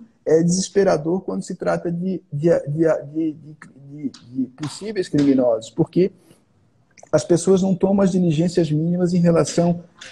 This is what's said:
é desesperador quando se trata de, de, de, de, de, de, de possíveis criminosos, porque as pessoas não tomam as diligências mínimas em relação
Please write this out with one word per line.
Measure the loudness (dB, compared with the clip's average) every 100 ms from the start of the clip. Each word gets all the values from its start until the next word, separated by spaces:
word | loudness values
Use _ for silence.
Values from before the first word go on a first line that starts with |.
| -8 _
é | 0 2
desesperador | 4 0 -2 0 2 0 -2 -4
quando | -4 -8
se | -8 -6
trata | -4 -4 -4
de, | -6 -6 -8 -8
de, | -2 2 2 0
de, | 0 0 0 -4
de, | -6 -6
de, | -6 -14 -20 -20 -20 -20
de, | -12 -10
de | -10 -10 -6 -6
possíveis | -6 -10 -10 -8 -6 -2
criminosos, | 2 4 4 2 0 -2
porque | -4 -2 2 0 -2 _ _ _ _ _ _ _ _ -2
as | -2
pessoas | 2 2 4 2
não | 2
tomam | 0 0 2
as | 2
diligências | 2 2 2 0 0 0
mínimas | 0 -2 -2 0
em | 2
relação | 4 4 2 0 0 0 -8 _ -4